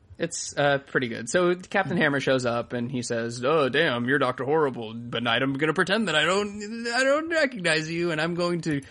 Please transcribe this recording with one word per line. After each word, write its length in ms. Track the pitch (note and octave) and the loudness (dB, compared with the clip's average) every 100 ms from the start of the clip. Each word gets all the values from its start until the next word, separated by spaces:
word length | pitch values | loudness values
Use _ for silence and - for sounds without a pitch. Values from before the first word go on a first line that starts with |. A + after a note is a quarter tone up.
| _ - | _ -8
It's, 400 | E3+ - - - | -8 -6 -6 0
uh, 220 | C#3+ C#3 | 2 0
pretty 300 | - C#3+ B2 | 0 -2 -2
good. 200 | A2 A#2 | -4 -2
So 240 | F3+ F3 | 2 2
Captain 420 | F3+ - G#3 F#3 E3+ | 0 -2 -2 0 2
Hammer 240 | D#3 C#3+ | 2 2
shows 280 | C3+ C3 B2 | 2 2 2
up 260 | A#2 A#2 | -2 -4
and 180 | B2 A#2+ | -4 -4
he 120 | C3 | -4
says, 400 | A#2 A#2 A#2 A#2+ B2 | -4 -4 -4 -2 2
"Oh, 240 | D#3+ C3 | 4 4
damn, 360 | C3 E3 A#2+ A#2+ | 2 2 0 2
you're 120 | C#3 | 2
Doctor 280 | B2+ B2 B2+ | 2 0 0
Horrible, 500 | D#3+ C#3+ B2 A2 A2+ | 2 2 -2 -8 -10
but 320 | A#2+ A#2+ A#2+ | -6 -2 0
I'm 260 | A#2 C3+ | 2 2
gonna 220 | C3+ D#3 D#3+ | 0 0 2
pretend 320 | F3 G#3 G3+ | 2 0 2
that 80 | D#3 | 2
I 100 | D#3+ | 2
don't, 640 | G3 G#3 G#3 G#3 A#3 A#3 | 2 -2 -6 -10 -8 -2
I 120 | A#3+ | 0
don't 260 | C4+ C#4+ D#4+ | 2 2 0
recognize 600 | D#4+ C#4 C4 E3+ D#3 D#3 | 0 0 0 0 0 0
you, 180 | E3+ E3+ | -2 -2
and 100 | D#3 | 0
I'm 140 | E3 | -2
going 280 | E3+ F3 F3 | 0 -2 -2
to, 200 | D#3+ C#3+ - | -2 -2 -4